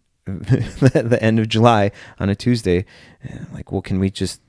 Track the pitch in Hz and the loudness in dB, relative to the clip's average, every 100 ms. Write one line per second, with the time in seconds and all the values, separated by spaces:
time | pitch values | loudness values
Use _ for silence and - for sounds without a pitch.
0 | _ _ - 92 95 127 113 - 135 156 | _ _ -12 -12 -2 -2 -2 2 2 4
1 | 117 120 110 113 110 110 117 113 101 - | 0 0 2 0 0 4 4 4 2 -2
2 | - - 98 98 120 123 101 87 92 - | -16 -6 -2 -2 0 -2 2 0 0 -14
3 | - _ - - - - - 95 - 95 | -20 _ -16 -16 -16 -16 -8 -8 -4 -2
4 | 95 - 95 - | -2 -2 -6 -8